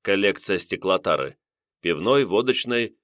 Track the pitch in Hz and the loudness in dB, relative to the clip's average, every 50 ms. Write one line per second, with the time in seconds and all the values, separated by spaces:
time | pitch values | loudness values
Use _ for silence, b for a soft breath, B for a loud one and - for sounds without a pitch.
0 | - 101 98 98 101 101 92 - - - 95 87 - - 92 85 - 95 92 92 | -2 0 0 2 2 0 0 -2 -2 -2 -2 -2 -2 -4 -8 -4 0 0 0 2
1 | - 92 78 71 67 69 - _ _ _ _ _ _ _ _ _ - 85 82 78 | 2 0 0 0 -2 -6 -10 _ _ _ _ _ _ _ _ _ -2 -2 -2 0
2 | 87 117 139 143 127 90 95 110 123 127 127 - - 120 120 120 117 101 - _ | 2 2 2 2 2 2 2 2 2 2 0 0 -2 -2 -2 -2 -2 -4 -8 _